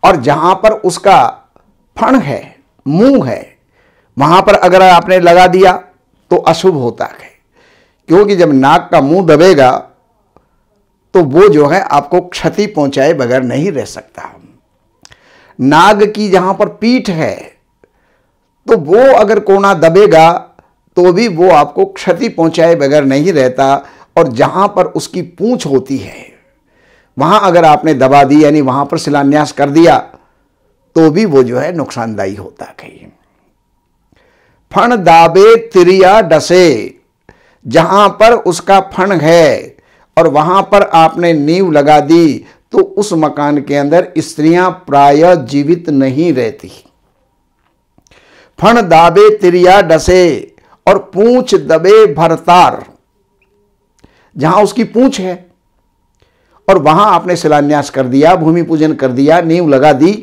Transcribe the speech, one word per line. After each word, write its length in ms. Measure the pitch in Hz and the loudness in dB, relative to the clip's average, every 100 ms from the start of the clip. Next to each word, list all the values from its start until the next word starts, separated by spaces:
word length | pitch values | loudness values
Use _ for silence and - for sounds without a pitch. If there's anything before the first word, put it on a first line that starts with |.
और 120 | 170 180 | 0 0
जहां 380 | 123 175 165 | -2 -2 -2
पर 180 | 190 214 | 0 -2
उसका 760 | 214 185 170 208 175 120 - _ _ _ _ _ - | -2 -6 -4 0 2 0 -4 _ _ _ _ _ -6
फण 200 | 226 262 | -2 -2
है, 380 | 147 110 - _ _ _ - | -2 -10 -12 _ _ _ -6
मुंह 400 | 156 247 269 135 | 0 2 0 -2
है, 300 | 101 - _ _ _ _ _ _ - | -8 -12 _ _ _ _ _ _ -4
वहां 240 | 143 180 | 0 0
पर 120 | 196 | 2
अगर 280 | 196 180 185 | 0 2 4
आपने 380 | 185 175 170 185 | 4 4 2 0
लगा 260 | 175 175 180 | 2 4 2
दिया 260 | 180 190 180 - _ _ _ _ | 4 2 0 -8 _ _ _ _
तो 60 | 175 | -4
अशुभ 380 | - 165 190 | -2 -2 -2
होता 300 | 160 120 110 | -2 -6 -8
है, 260 | - - - _ _ _ _ _ _ _ _ | -12 -12 -20 _ _ _ _ _ _ _ _
क्योंकि 280 | 165 208 196 | 0 2 0
जब 160 | 165 | 0
नाग 360 | 135 135 165 - | 2 2 0 0
का 80 | 170 | -2
मुंह 260 | 139 170 175 | 0 -2 2
दबेगा 440 | 147 180 160 131 135 - _ _ _ _ _ _ _ _ _ _ _ _ | 2 4 4 2 0 -8 _ _ _ _ _ _ _ _ _ _ _ _
तो 100 | 190 | -2
वो 240 | 156 143 202 | 0 2 4
जो 180 | 151 147 | 4 2
है 140 | 175 | -2
आपको 400 | 190 143 - 180 | -2 -4 -2 -4
क्षति 460 | 175 - 165 160 202 | -4 -8 -8 -4 -6
पहुंचाए 480 | 185 143 139 139 | -4 -4 -2 -2
बगैर 280 | 165 120 131 | -2 -2 -4
नहीं 300 | 127 127 180 | -4 -6 -6
रह 120 | 165 | -6
सकता। 520 | 110 - - - - - _ _ _ _ _ _ _ _ _ _ _ - | -10 -14 -20 -20 -20 -20 _ _ _ _ _ _ _ _ _ _ _ -6
नाग 520 | 131 147 185 208 202 208 | 0 2 2 2 -2 -2
की 140 | 208 | -2
जहां 240 | 185 180 | -2 -2
पर 140 | 196 202 | -4 -4
पीठ 420 | - 220 254 240 | -4 -4 -2 -4
है, 260 | 165 135 92 - _ _ _ _ _ _ _ _ _ _ _ - | -6 -6 -8 -16 _ _ _ _ _ _ _ _ _ _ _ -4
तो 80 | 220 | -2
वो 420 | 143 202 269 254 | 0 2 4 4
अगर 220 | 208 220 | 2 -2
कोना 340 | 214 196 196 | 0 0 0
दबेगा 580 | 185 165 175 208 160 165 175 - _ _ _ _ - | 0 2 2 4 4 2 0 -10 _ _ _ _ 0
तो 160 | 180 | 0
भी 160 | 175 233 | 2 -2
वो 220 | 160 185 | -2 2
आपको 340 | 160 147 - | 2 0 -2
क्षति 440 | 196 - - 175 233 | -6 -4 -6 -4 -4
पहुंचाए 460 | - 165 165 165 | -4 -4 0 0
बगैर 300 | 170 139 151 | 0 0 0
नहीं 280 | 139 135 165 | 0 -2 -2
रहता। 520 | 160 127 127 135 139 - _ _ - | 0 -2 0 -2 -2 -6 _ _ -2
और 120 | 160 | -2
जहां 400 | 117 143 156 202 | -2 -4 -2 -4
पर 180 | 196 175 | -2 -4
उसकी 360 | - - 180 | -6 -10 -12
पूंछ 440 | 160 _ 202 247 156 | -12 _ -6 -4 -2
होती 320 | 135 127 135 | -4 -4 -10
है, 340 | - - - _ _ _ _ _ _ _ _ - | -10 -20 -20 _ _ _ _ _ _ _ _ -6
वहां 220 | 147 208 | -2 0
अगर 240 | 196 175 | 2 2
आपने 300 | 160 147 160 | 2 2 0
दबा 300 | 139 131 143 | -2 2 2
दी, 200 | 139 147 | 2 2
यानी 160 | 147 151 | 2 2
वहां 260 | 135 127 143 | -2 -4 -6
पर 120 | 165 | -6
शिलान्यास 540 | - 143 139 147 143 | -4 -2 0 -2 -2
कर 180 | - 143 | -4 -2
दिया, 280 | 147 165 127 - _ _ _ _ _ _ _ _ | 2 4 2 -2 _ _ _ _ _ _ _ _
तो 160 | - 160 | 0 0
भी 140 | 156 | 0
वो 180 | 220 139 | 0 0
जो 160 | 123 123 | 0 -2
है 140 | 147 | -6
नुकसानदायी 640 | 175 131 - 113 104 98 | -8 -10 -10 -10 -8 -8
होता 400 | 104 90 _ - - | -10 -18 _ -20 -20
है। 300 | - - - _ _ _ _ _ _ _ _ _ _ _ _ _ _ _ _ | -20 -20 -20 _ _ _ _ _ _ _ _ _ _ _ _ _ _ _ _
फण 240 | - 233 240 | -4 -2 0
दाबे 520 | 170 165 165 175 208 226 | 2 4 4 4 4 4
तिरिया 640 | - 185 180 190 185 214 | 2 0 2 4 4 2
डसे, 800 | 175 156 139 175 180 120 101 - _ _ _ _ _ _ - | 2 -2 0 0 2 0 -6 -18 _ _ _ _ _ _ -4
जहां 420 | 139 160 190 202 | -2 0 0 0
पर 240 | 190 220 | 2 2
उसका 480 | 233 - 165 - 196 | 2 -2 -6 0 0
फण 320 | 190 - 185 | 0 -6 -4
है 640 | 175 147 170 156 123 - _ _ _ _ - | -2 2 2 2 0 -8 _ _ _ _ -2
और 100 | 165 | 0
वहां 340 | 143 156 190 | 0 0 -2
पर 200 | 196 202 | 0 0
आपने 500 | 202 165 165 - 175 | 2 2 0 0 -2
नींव 400 | 165 143 175 190 | -2 -2 -2 0
लगा 280 | 151 143 151 | 0 2 2
दी, 440 | 139 165 165 113 - _ _ | 2 2 2 -2 -12 _ _
तो 60 | 190 | -2
उस 340 | 185 - 202 | -2 -4 -4
मकान 500 | 170 156 147 143 147 | -2 -4 -4 -4 -4
के 140 | 139 143 | -4 -4
अंदर 360 | 143 170 180 156 | 0 -2 -2 -8
स्त्रियां 520 | 156 - 151 170 185 | -10 -4 0 0 -2
प्राय 640 | 180 - 139 143 147 170 175 | -6 -4 2 2 4 2 2
जीवित 520 | 120 143 143 170 170 | -2 -6 -2 -4 -2
नहीं 440 | 139 135 127 170 | -2 -2 -2 -2
रहती। 380 | 127 117 - 92 - _ _ _ _ _ _ _ _ _ _ _ _ _ _ _ _ _ _ | -2 -6 -8 -20 -20 _ _ _ _ _ _ _ _ _ _ _ _ _ _ _ _ _ _
फण 280 | 185 240 196 | 0 0 2
दाबे 480 | 165 170 170 214 214 | 2 4 4 4 4
तिरिया 440 | 185 175 180 196 | 2 2 4 2
डसे 720 | 165 160 - 180 175 135 - _ _ _ - | 2 0 2 2 2 -2 -10 _ _ _ -2
और 120 | 202 | -2
पूंछ 560 | - 175 220 247 254 | -2 -2 0 0 0
दबे 600 | 185 147 160 175 214 214 | -2 0 -2 4 4 4
भरतार, 720 | 151 165 160 170 180 151 - - _ _ _ _ _ _ _ _ _ _ _ _ _ _ - | 2 -2 -2 0 2 2 0 -16 _ _ _ _ _ _ _ _ _ _ _ _ _ _ -6
जहां 280 | 151 185 | -2 0
उसकी 200 | 202 233 | 0 -2
पूंछ 360 | 180 220 269 269 | -6 0 -2 -2
है 320 | 185 180 _ _ _ _ _ _ _ _ _ _ _ _ - | -10 -10 _ _ _ _ _ _ _ _ _ _ _ _ -2
और 100 | 147 | 0
वहां 280 | 143 156 208 | 2 2 2
आपने 300 | 175 175 180 | 0 -2 -4
शिलान्यास 540 | 156 147 143 147 139 | 0 0 0 -2 -4
कर 160 | 135 127 | -6 -2
दिया, 300 | 135 151 185 | 0 0 0
भूमि 260 | 160 170 | 0 -2
पूजन 320 | 165 160 156 | -2 -2 -2
कर 140 | 147 131 | -2 -4
दिया, 320 | 123 139 165 | -2 0 0
नींव 280 | 170 165 165 | 0 -2 0
लगा 240 | 135 151 | 2 2
दी 200 | 139 160 214 | 2 0 -2